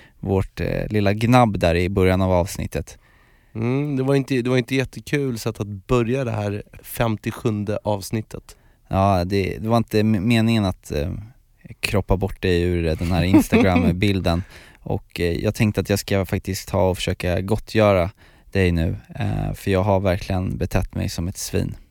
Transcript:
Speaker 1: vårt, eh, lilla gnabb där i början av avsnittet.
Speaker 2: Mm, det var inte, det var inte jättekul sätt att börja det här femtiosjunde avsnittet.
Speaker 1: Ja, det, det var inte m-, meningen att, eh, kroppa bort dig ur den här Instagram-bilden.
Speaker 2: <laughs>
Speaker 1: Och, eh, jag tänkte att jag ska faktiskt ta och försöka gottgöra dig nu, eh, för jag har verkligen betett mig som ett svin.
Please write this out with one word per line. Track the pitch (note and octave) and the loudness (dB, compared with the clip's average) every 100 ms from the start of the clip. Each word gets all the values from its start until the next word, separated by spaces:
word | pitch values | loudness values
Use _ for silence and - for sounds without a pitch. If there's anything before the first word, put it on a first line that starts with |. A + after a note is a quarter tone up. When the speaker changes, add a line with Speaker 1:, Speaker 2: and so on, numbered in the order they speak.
| - _ | -20 _
Speaker 1:
vårt, | G2 F#2+ - - | -2 -2 -2 -6
eh, | F2 F2 F2 | -4 -4 -2
lilla | G#2 G2+ | 0 2
gnabb | G#2 A#2 B2 A2+ F#2+ | 2 4 6 6 4
där | F2 E2+ | 2 2
i | F2+ | 2
början | G2 F#2 F#2 | 2 4 4
av | F#2 | 2
avsnittet. | F2+ F2 - E2+ D2 - - _ _ _ _ _ A2+ | 2 0 -4 -6 -6 -8 -14 _ _ _ _ _ -6
Speaker 2:
Mm, | A#2 C3+ D3 C3 | -2 -2 -2 -2
det | |
var | C3 C#3 | 2 0
inte, | C3 C3 | 2 0
det | B2 | 2
var | B2+ | 0
inte | A#2+ C3 | 0 -2
jättekul | B2 - - D3 C3+ A2+ | -2 -8 -4 -4 -2 -4
sätt | A#2 A2 | -6 -6
att | G#2 | -8
börja | G2+ - B2+ A2+ C3+ | -8 0 2 2 0
det | A#2+ | -2
här | G#2+ G#2 G#2 - - | -4 -4 -6 -10 -20
femtiosjunde | - - A#2 G#2+ A2+ - A#2+ G#2 G2+ G2+ | -8 -2 -2 -2 -4 -4 -2 -2 -4 -4
avsnittet. | G#2+ G2+ - A2 - - - - _ _ - | -2 -4 -4 -6 -6 -12 -18 -20 _ _ -4
Speaker 1:
Ja, | F#2+ G2 F#2 F2+ | 2 4 2 0
det, | G2 F2+ E2 | 0 -2 -4
det | A2 | 0
var | A#2 | 0
inte | - G#2+ | 2 2
m-, | A2 G#2+ A2 | 2 2 2
meningen | A#2 A2+ A2+ G2 | 2 4 2 0
att, | - - | -2 -6
eh, | D2 E2+ F#2 A2 - _ _ - - | -6 -4 -6 -12 -20 _ _ -20 -8
kroppa | - G2 - F#2+ | -2 0 2 0
bort | G2 - | 0 -2
dig | F#2 F2 | 0 2
ur | F2+ F2 E2 D#2+ | 2 0 0 0
den | E2+ | 0
här | F2 | 0
Instagram-bilden. | F2+ D4 - A3+ F#2+ F2 E2+ F2+ G#2 F#2+ E2+ E2+ - | 4 4 4 4 4 4 2 2 2 2 0 0 -4
Speaker 2:
<laughs> | - - - - | -14 -20 -14 -8
Speaker 1:
Och, | G#2 - - | -8 -6 -4
eh, | F2 - | -2 0
jag | G#2+ - | -2 0
tänkte | G#2+ G2+ | 0 0
att | F2+ | 0
jag | G2+ | -2
ska | - G2 F#2 | 0 -2 0
faktiskt | F#2+ - F#2 - | -4 -4 -8 -2
ta | F#2+ F#2 | 0 2
och | F2+ | 0
försöka | - F2+ F2+ F2 | -4 -2 -2 -2
gottgöra | F#2+ G#2+ - G#2+ G#2 F#2+ E2+ - - - - | -2 -4 -2 2 4 4 0 -4 -20 -20 -6
dig | G2 F2+ | 0 2
nu, | E2+ F2 G2+ - - | 2 -2 -4 -10 -6
eh, | G2+ G2+ G2+ | -4 -2 -4
för | G2 G2 | -4 -2
jag | F#2 | 0
har | G2+ F#2+ | 2 2
verkligen | G2 F2 - F#2 F#2 - | 2 0 -2 -2 -2 -4
betett | F2+ F#2+ - F#2+ | -2 -2 -2 -4
mig | F#2 | -6
som | - F2 | -4 -6
ett | - | -8
svin. | - F#2 F2+ - - | -6 -4 -4 -8 -18